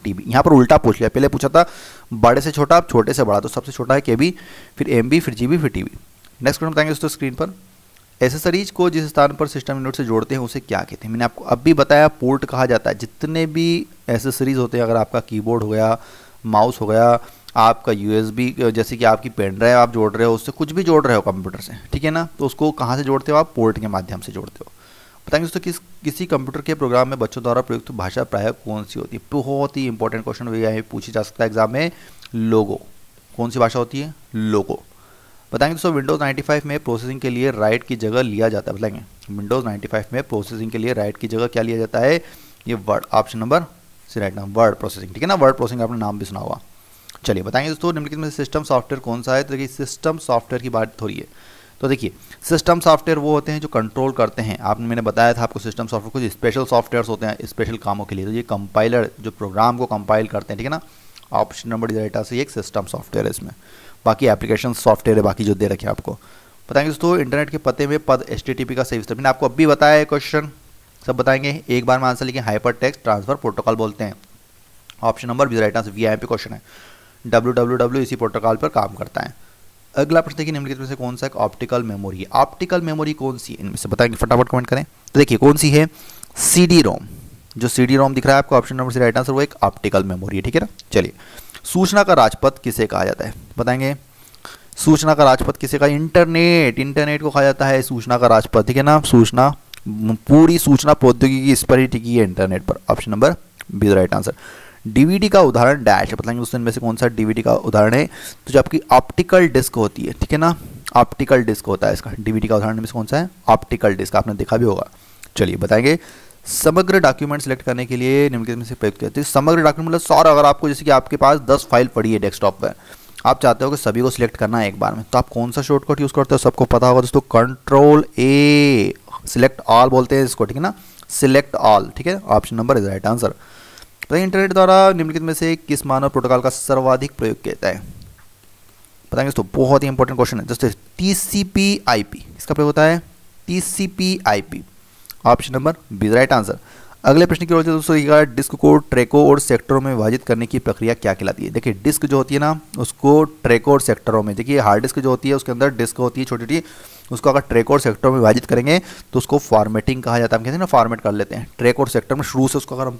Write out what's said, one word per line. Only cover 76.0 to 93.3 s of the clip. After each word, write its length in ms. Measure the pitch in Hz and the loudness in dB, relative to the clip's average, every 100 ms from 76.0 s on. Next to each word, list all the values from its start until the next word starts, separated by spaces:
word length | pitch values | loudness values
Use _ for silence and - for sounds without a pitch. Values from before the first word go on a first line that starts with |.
| 110 107 - | -2 -2 -6
question 260 | 110 - | -8 -8
है, 80 | 110 _ - - - _ _ 120 | -16 _ -20 -20 -20 _ _ 0
डब्ल्यूडब्ल्यूडब्ल्यू 720 | 113 120 123 120 123 120 135 | 0 2 0 0 0 0 -2
इसी 140 | 123 117 | -4 -4
protocol 420 | 113 107 113 110 | -4 -2 -2 -2
पर 100 | 151 | -2
काम 260 | - 101 | -2 -4
करता 280 | 98 - - | -8 -10 -8
है। 120 | - - - _ - _ _ - | -10 -14 -20 _ -20 _ _ -4
अगला 260 | 147 165 | 0 0
प्रश्न 160 | 160 147 | -2 -8
देखिए, 160 | 156 | -8
निम्नलिखित 260 | 147 139 131 | -8 -8 -10
में 80 | 135 | -12
से 80 | 135 | -10
कौन 200 | 123 123 | -10 -8
सा 100 | 160 | -8
एक 100 | - | -4
optical 480 | 104 - 123 123 | -6 -6 -6 -4
memory 360 | 113 101 98 95 | -4 -8 -10 -10
है? 60 | 95 | -4
Optical 480 | 120 139 - 180 180 | 0 0 -2 -4 -4
memory 320 | 165 156 151 | -4 -6 -6
कौन 240 | 151 131 123 | -6 -8 -8
सी 160 | - | -14
है 60 | - | -12
इनमें 160 | 98 - | -12 -10
से? 140 | 101 | -6
बताएंगे, 280 | 101 120 113 | 0 0 0
फटाफट 320 | 117 123 127 | 0 2 2
comment 180 | 127 123 | 0 -2
करें। 160 | 131 | -4
तो 360 | 147 _ - 139 | -6 _ -2 2
देखिए, 180 | 143 113 | 4 6
कौन 200 | 139 147 | 4 6
सी 120 | 151 | 4
है? 180 | 147 160 - - - - - | 4 2 -2 -20 -20 -18 -4
सीडी 460 | - 175 175 170 | 2 4 6 6
रोम। 260 | 113 - - - - - - 110 | 4 0 -10 -18 -20 -20 -16 -6
जो 100 | 117 | -4
सीडी 280 | - 127 135 | 0 2 4
रोम 180 | 135 | 2
दिख 120 | 131 127 | 0 2
रहा 100 | 139 | 2
है 20 | |
आपको, 180 | 135 131 | 4 2
option 200 | - 131 | 0 -6
number 180 | 127 | -4
C 40 | 123 | 0
right 200 | 120 120 | 0 0
answer, 140 | 131 | -2
वो 100 | 135 | -2
एक 120 | 143 - | -2 0
optical 400 | 101 - 104 95 | -2 -2 -2 0
memory 320 | 95 92 95 95 | -2 -6 -6 -6
है, 60 | |
ठीक 140 | 110 151 | -2 -2
है 60 | |
ना? 60 | 208 - - | -2 -12 -2
चलिए, 220 | 107 90 - - - - - | -2 -2 -6 -20 -20 -20 -18
सूचना 400 | - 180 185 202 | -6 -2 2 2
का 100 | 196 | 4
राजपथ 460 | 156 110 - 135 - | 6 4 4 -2 0
किसे 240 | 123 - 110 | -8 -2 -2
कहा 180 | 95 95 | 0 -2
जाता 200 | - | -4
है? 80 | 107 | -8